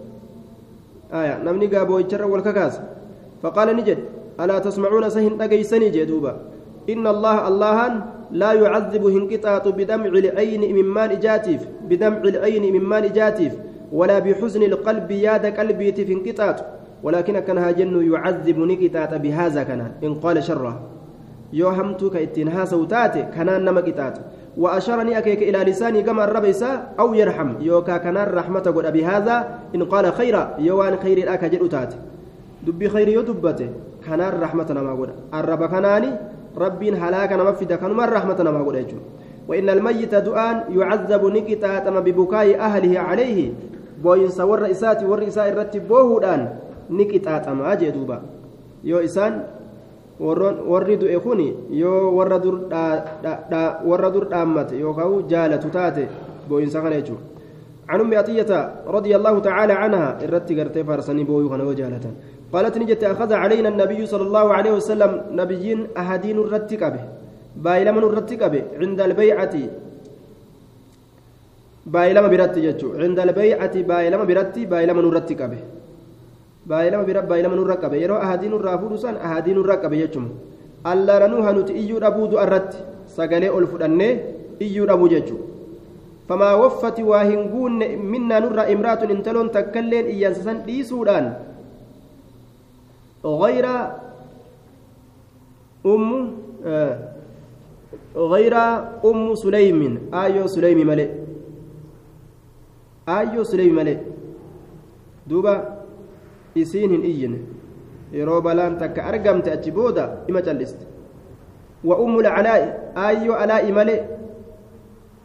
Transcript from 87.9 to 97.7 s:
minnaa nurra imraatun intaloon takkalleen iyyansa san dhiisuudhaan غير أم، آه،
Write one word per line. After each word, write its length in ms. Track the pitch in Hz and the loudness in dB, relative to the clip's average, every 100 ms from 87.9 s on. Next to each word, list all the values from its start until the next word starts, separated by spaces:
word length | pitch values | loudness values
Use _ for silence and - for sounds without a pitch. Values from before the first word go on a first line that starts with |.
| - | -4
minnaa 440 | 196 247 233 220 | -4 -2 0 2
nurra 280 | 233 214 202 | 2 0 0
imraatun 420 | 202 233 226 214 | 2 2 0 0
intaloon 400 | 196 226 233 226 | -2 -2 -2 0
takkalleen 560 | 202 202 226 226 233 226 | -2 -2 -4 -2 0 -2
iyyansa 320 | 202 196 180 | 0 0 -2
san 160 | 202 220 214 | -6 -8 -6
dhiisuudhaan 600 | 254 247 247 208 180 120 113 - - - - - - - - - - - - _ - - - - _ | -8 -6 -2 2 2 0 -6 -14 -20 -20 -20 -20 -20 -20 -20 -20 -20 -20 -20 _ -20 -20 -20 -20 _
غير 420 | 156 151 214 254 247 247 - - - - - - - - - - - - - - - _ - _ _ _ 190 | -4 0 2 2 0 -2 -6 -10 -16 -20 -20 -20 -20 -20 -20 -20 -20 -20 -20 -20 -20 _ -20 _ _ _ 2
أم، 180 | 220 220 262 233 - - - | 2 2 -2 -6 -10 -16 -12
آه، 340 | 170 156 143 123 - - - - - - - | -4 -2 -2 -4 -10 -18 -20 -20 -20 -20 -20